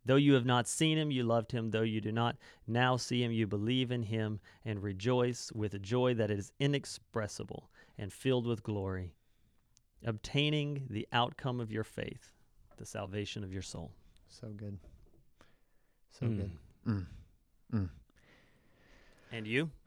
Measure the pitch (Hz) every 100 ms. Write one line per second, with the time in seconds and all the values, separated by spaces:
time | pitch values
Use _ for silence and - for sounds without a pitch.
0 | - 135 143 135 123 123 113 - 160 156
1 | 151 127 120 117 110 120 113 110 113 107
2 | 107 113 117 127 - - - 117 127 127
3 | - 123 120 113 104 104 107 127 123 123
4 | 104 113 107 107 - - 113 104 101 95
5 | 110 123 123 123 - 110 104 101 98 123
6 | 127 117 104 101 95 - 139 139 143 -
7 | - 117 104 - - - - - - -
8 | 101 - 131 127 117 110 110 104 95 92
9 | 90 - _ _ _ _ _ _ _ _
10 | 117 107 - 143 147 151 147 143 131 104
11 | - 120 120 - 131 123 110 110 110 -
12 | - 123 - _ _ _ - - 104 107
13 | 95 104 101 - 95 95 - - - -
14 | - - - - 110 104 104 98 - -
15 | - - _ _ - _ _ _ _ _
16 | _ - 120 104 98 80 - _ 120 101
17 | 87 - - _ _ _ - 110 90 -
18 | - _ _ - _ _ _ _ _ -
19 | - - - 117 107 123 165 -